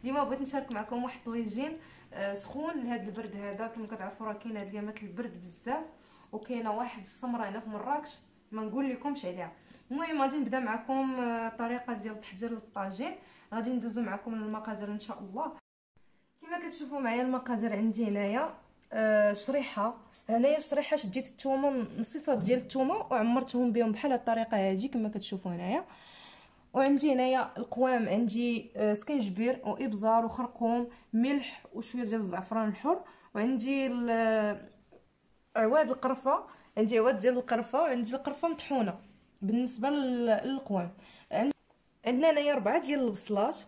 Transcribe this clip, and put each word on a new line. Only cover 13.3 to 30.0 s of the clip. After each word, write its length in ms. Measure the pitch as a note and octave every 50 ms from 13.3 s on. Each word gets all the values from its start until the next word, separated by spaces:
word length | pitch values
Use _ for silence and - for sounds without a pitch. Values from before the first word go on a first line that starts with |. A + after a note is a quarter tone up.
| - - - _ G#3
غادي 160 | A3+ G#3+ B3
ندوزو 320 | B3+ A#3+ A3+ A#3 G#3 A#3
معكم 320 | A#3 F#3+ G3 - - A#3 A3+
المقادير 580 | A3 G#3+ G#3+ A3 G#3+ A3 A3+ G#3+ F#3+ G3+ G3+
ان 80 | G#3 G#3+
شاء 200 | - - A#3+ -
الله. 320 | G3+ F#3+ F#3 B3 D#4 - - - _ _ _ _ _ _ _ _ _ _ _ _ _ _ _ _
كما 280 | D#4 D#4 E4+ F4 E4+ E4
كتشوفوا 300 | - - D4+ C4 C#4+ C#4+
معايا 220 | C4 A#3 A3+ A#3+
المقادير 540 | B3+ B3+ B3+ B3+ B3+ - A#3+ G#3+ A3 A#3 G#3
عندي 320 | G3+ A3 A3+ G#3 G#3+ A#3
هنايا، 460 | G#3 G3+ G3+ G3+ G3+ G#3 B3 D4+ D#4+ - - - _ _ _ _ _ -
آه، 400 | A3 A3 G#3+ G#3+ G#3 G#3 G#3 G#3
شريحه. 640 | G3+ - - C4+ C#4+ C4 - - G#3+ G3+ A3+ B3 - - - - - _ -
هنايا 280 | A3 A#3 B3 C#4 D4+
الشريحه 380 | D#4 D4 - C#4+ C#4 C#4+ - D#4
شديت 300 | D4 D4 G3 F#3 C4 B3+
الثومه، 640 | - - - - C4+ C4+ C4+ C#4 C#4+ C4+ B3+ A3+ - -
نصيصات 400 | G3 A3+ - - D#4 D4 - C4+
ديال 220 | G#3+ F3 G3 B3 B3+
الثومه 360 | B3 - - C4+ C4 C4+ F#4 A4 - -
وعمرتهم 600 | C4 A#3+ G#3+ A#3 A#3+ C4 B3+ B3 - B3 B3 B3
بهم 200 | G#3 A#3 A#3 A3
بحال 200 | G#3 G#3+ - C#4+
هاد 80 | C4 A#3+
الطريقه 380 | - - A3+ A3+ A3+ A3+ -
هادي 300 | G#3 F#3+ F#3+ F#3+ F#3+ A3
كما 220 | C#4 C4+ A#3+ A3 G#3+
كتشوفوا 420 | G#3+ G3+ F#3+ - G3+ F#3 - F#3
هنايا. 340 | F3 E3+ F3+ F3+ A3+ D#4+ F#4+ - - - - - - - - - - - - - - - - _ -
وعندي 400 | B3+ C4+ C#4 C#4 C4+ C#4+ D4+ C4+
هنايا 380 | B3+ B3+ B3+ C4 C4 - - -
القوام، 520 | - A#3+ - - A#3+ B3+ B3+ B3+ A#3+ A3 -
عندي، 640 | F#3 G#3+ A#3+ A3 G3 A#3 A#3+ A#3+ A#3 A3+ - - -
آه، 180 | G#3 G#3+ G#3+ G#3
سكنجبير 680 | G#3 - - D4+ C#4 A3 G3+ F3+ G3 A3+ A#3+ C4 B3+ -
وابزار 600 | G#3 G3+ - C#4 B3 G#3 G3+